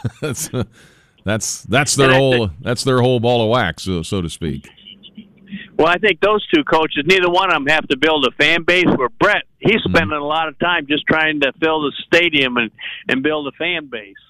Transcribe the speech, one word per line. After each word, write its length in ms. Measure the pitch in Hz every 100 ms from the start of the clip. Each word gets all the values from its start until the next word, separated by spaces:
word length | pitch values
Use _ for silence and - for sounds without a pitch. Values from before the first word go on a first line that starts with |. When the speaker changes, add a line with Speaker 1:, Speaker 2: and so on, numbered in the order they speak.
| 120
Speaker 1:
<laughs> 140 | -
that's, 260 | 151 - - 127 104 _ - _ _ _
that's, 380 | 95 110 - -
that's 320 | - 226 247 -
their 100 | 135
Speaker 2:
And 80 |
I 40 | 131
Speaker 1:
whole, 300 | 135 123 107
Speaker 2:
think 140 | 78
Speaker 1:
that's 220 | - 123
their 180 | 135 127
whole 160 | 123 127
ball 220 | 117 120
of 80 | 110
wax, 320 | 123 98 -
so, 200 | 98 90
so 200 | 82 101
to 80 | 82
speak. 380 | - 82 69 - _ - - - - - _ - 196 - -
Speaker 2:
Well, 120 | 160
I 80 | 175
think 240 | 208 170
those 260 | 196 214 -
two 80 | 165
coaches, 420 | 135 160 156 147 143
neither 240 | 190 180
one 180 | 180 190
of 40 |
them 120 | 160 139
have 200 | 156 -
to 80 | 135
build 300 | 156 156 127
a 40 |
fan 320 | - 147 170
base. 200 | 165 180 - -
Where 120 | 123
Brett, 360 | - 185 196 - _
he's 180 | - 220
Speaker 1:
Mm-hmm. 180 | - 180
Speaker 2:
spending 220 | 156 151
a 60 |
lot 220 | 143 156 160
of 100 | -
time 280 | 170 175 139
just 200 | 147 -
trying 340 | 156 156 151
to 120 | 135 -
fill 240 | 160 160
the 100 | 143 - -
stadium 520 | 170 175 147 131 123
and, 120 | 110 - - - -
and 140 | 131
build 240 | 143 156 143
a 40 |
fan 340 | - 165 175 143
base. 280 | 117 101 98